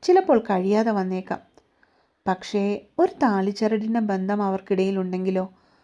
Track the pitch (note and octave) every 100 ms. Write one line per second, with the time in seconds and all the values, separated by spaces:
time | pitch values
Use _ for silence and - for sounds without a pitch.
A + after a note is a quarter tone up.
0 | - F4+ F#4 A#3+ A3 F#3+ F#3+ G#3 A3+ G#3
1 | F#3 F#3 F#3 - - _ _ _ _ _
2 | _ _ - F#3 - G#3 G3+ G3+ - -
3 | F4+ - C4 G3 F#3+ G3+ G#3+ A3 A3 A#3
4 | G#3 F#3+ F#3+ G#3 G3 F#3+ - F#3+ F#3+ G3
5 | F#3 F#3 F#3 F#3 F#3 - _ _